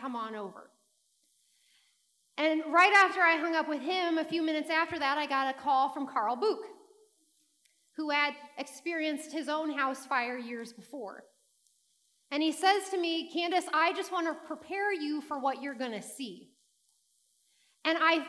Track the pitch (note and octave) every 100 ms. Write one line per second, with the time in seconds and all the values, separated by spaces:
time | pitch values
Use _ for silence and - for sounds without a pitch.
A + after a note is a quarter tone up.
0 | B3+ A#3 A3 G#3+ G3 - - _ _ _
1 | _ _ _ _ _ _ _ _ _ _
2 | _ _ _ - D#4 D#4 D#4 E4 G4 G4+
3 | F#4 F#4+ E4+ D#4+ E4 D#4+ D#4 C#4+ C#4+ F#4
4 | E4+ D#4+ D#4+ E4 D#4+ D#4 D4 D#4+ E4 E4+
5 | C#4 D4 C#4+ C4+ C4+ C4 C4+ C4+ C4+ C#4+
6 | C4 B3 G#3+ B3 G#4+ - - - - _
7 | _ _ _ _ _ _ _ _ _ -
8 | D4+ D4 D4 - - - C#4 - E4+ E4
9 | D#4 D4+ - D#4+ C#4+ D#4 D#4 C#4 C4+ C4
10 | - C4 A#3+ B3+ A#3 A#3 A#3 A3+ - C#4+
11 | G3 - - _ _ _ _ _ _ _
12 | _ _ _ C#4+ D#4+ D4+ F#4+ G4+ G4 F#4+
13 | E4+ E4 - E4+ E4+ F4+ E4+ D#4 E4+ E4
14 | - F4+ E4 D#4+ - - - G4 G#4 F4+
15 | D4 D4+ - C#4+ C4+ A#3+ C#4 A#3+ B3+ G#3
16 | - - A#3 F3+ - _ _ _ _ _
17 | _ _ _ _ _ _ _ _ D#4+ E4
18 | D#4+ E4